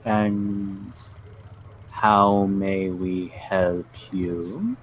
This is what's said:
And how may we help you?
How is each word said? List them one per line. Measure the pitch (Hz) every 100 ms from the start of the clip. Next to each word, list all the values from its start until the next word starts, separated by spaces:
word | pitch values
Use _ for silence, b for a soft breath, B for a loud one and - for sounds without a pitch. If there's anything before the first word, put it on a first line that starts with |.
And | - 107 107 104 101 101 101 98 101 - - - - - - - - - -
how | - 107 104 101 101 98
may | 98 98 98 95
we | 90 92 92 90
help | - - 95 90 87 87 - -
you? | 95 87 87 85 117 214 254